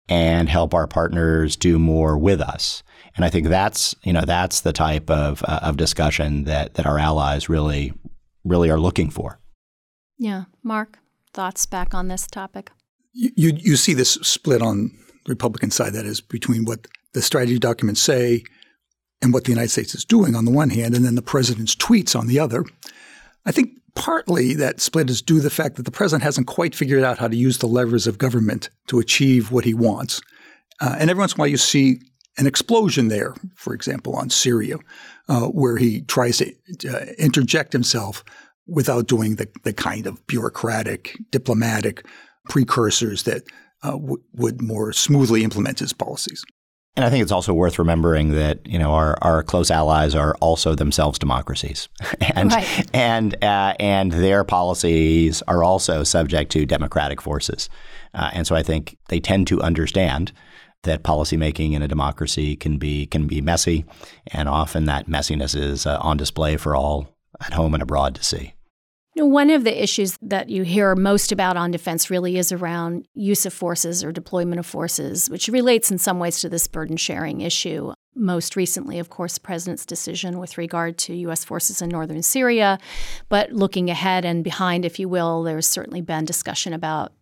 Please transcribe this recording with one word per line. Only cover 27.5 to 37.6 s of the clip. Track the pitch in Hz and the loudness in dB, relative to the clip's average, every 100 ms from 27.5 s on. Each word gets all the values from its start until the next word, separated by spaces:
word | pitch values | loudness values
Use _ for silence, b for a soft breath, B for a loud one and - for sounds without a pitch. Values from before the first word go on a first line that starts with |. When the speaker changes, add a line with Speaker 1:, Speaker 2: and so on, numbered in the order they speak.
| 123 | 2
Speaker 3:
the | 120 | 2
levers | 120 120 117 110 | 2 2 2 0
of | 104 | 0
government | 131 120 107 - - _ - | 0 2 2 -2 -8 _ -2
to | 123 | 0
achieve | 113 - 135 127 107 | 2 4 6 4 4
what | 123 | 0
he | 120 | 2
wants. | 113 113 101 - - b b b b b - | 2 2 0 -6 -8 b b b b b -6
Uh, | 127 151 | -4 2
and | 156 | 2
every | 185 | 2
once | 196 | 0
in | - | 2
a | |
while | 147 | 2
you | 135 | 2
see | - 143 135 123 - _ _ - | 2 4 4 2 -4 _ _ 0
an | 135 | 0
explosion | 135 - 226 202 143 113 | 2 2 4 4 2 2
there, | 104 - - 185 - | 0 -4 -8 -16 -12
for | - | -10
example, | - - - - - | -6 -6 -6 -6 -6
on | 135 | -2
Syria, | - 131 117 107 160 B B B B - | 0 2 2 0 -6 B B B B -2
uh, | 120 120 | 0 0
where | 196 127 117 | 2 2 4
he | 120 107 | 2 0
tries | - - 120 - | -2 0 2 0
to, | - - - - 131 | -2 -6 -18 -12 -8
uh, | 123 127 - | -8 -8 0
interject | 156 147 123 160 | 2 4 2 0